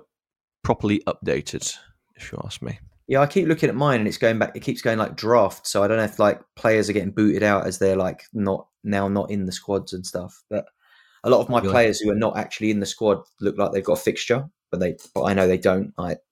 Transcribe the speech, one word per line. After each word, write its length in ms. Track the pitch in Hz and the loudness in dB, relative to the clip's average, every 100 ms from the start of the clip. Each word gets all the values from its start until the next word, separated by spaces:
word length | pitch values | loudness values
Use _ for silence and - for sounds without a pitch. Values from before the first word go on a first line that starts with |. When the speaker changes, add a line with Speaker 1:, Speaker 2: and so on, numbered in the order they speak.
| _ _ _ _ _ _ | _ _ _ _ _ _
Speaker 1:
properly 380 | - 117 104 104 - | -4 -2 0 0 -2
updated, 680 | - - 65 - - - - - _ _ _ | -6 -2 -4 -4 -10 -10 -12 -18 _ _ _
if 160 | - | -16
you 100 | - - | -12 -12
ask 160 | - | -12
me. 180 | 62 - - _ - | -12 -12 -16 _ -2
Speaker 2:
Yeah, 140 | 131 | 2
I 60 | 143 | 2
keep 200 | 196 160 | 2 0
looking 220 | 160 147 | 2 0
at 60 | 120 | 2
mine 240 | 147 123 | 0 2
and 80 | 107 | 0
it's 100 | 107 | 0
going 220 | 117 113 | 0 2
back. 160 | 104 101 | -2 -4
It 60 | |
keeps 180 | - - | -6 -4
going, 160 | 127 110 | -2 0
like, 180 | 107 - | -2 -4
draft. 520 | 107 120 95 - - | 2 4 4 0 -4
So 160 | 101 | 0
I 40 | 101 | 2
don't 100 | 113 | 2
know 80 | 107 | 0
if, 120 | - | 2
like, 240 | 104 - _ - | 2 2 _ -2
players 340 | 113 110 107 | 2 2 2
are 40 | |
getting 180 | 104 95 | 0 -2
booted 320 | 101 107 98 | 2 2 4
out 240 | 104 98 - | 2 2 0
as 100 | 92 | 0
they're, 180 | 98 95 | 2 2
like, 280 | 92 - - | 0 -4 -12
not, 320 | 110 98 95 - _ | -4 -2 -2 -6 _
now 240 | 104 101 98 | -4 -2 0
not 220 | 101 - | 0 -2
in 160 | 104 92 | -4 -6
the 60 | |
squads 420 | 92 - 98 - | -8 -4 -4 -4
and 100 | 92 | -12
stuff. 400 | 92 90 92 - - | -8 -10 -10 -16 -8
But 160 | 104 - _ _ _ _ _ | -8 -8 _ _ _ _ _
a 60 | 123 | 2
lot 100 | - | 2
of 80 | 120 | 4
my 120 | 120 | 0
Speaker 3:
Really? 120 | 98 | 2
Speaker 2:
players 280 | 120 113 101 | 4 4 2
who 100 | 107 | 0
are 60 | 104 | 0
not 200 | 110 107 | 0 -2
actually 360 | - - 107 | -6 -4 -2
in 80 | 104 | 0
the 60 | 101 | -2
squad 340 | - 110 95 - - | -2 0 0 -2 -6
look 200 | 101 - | -4 -2
like 140 | 98 | -2
they've 100 | 98 | -2
got 160 | 95 - | 0 0
a 20 | |
fixture, 480 | - - - 120 147 _ - | 0 -4 -2 -2 -2 _ -8
but 80 | 90 | -4
they, 160 | 90 80 - | -4 -4 -8
but 120 | - 85 | -4 0
I 100 | 98 | 2
know 100 | 92 | 4
they 120 | 92 | 4
don't, 340 | 98 95 - - | 2 0 -2 -6
like, 200 | 87 85 _ | -8 -8 _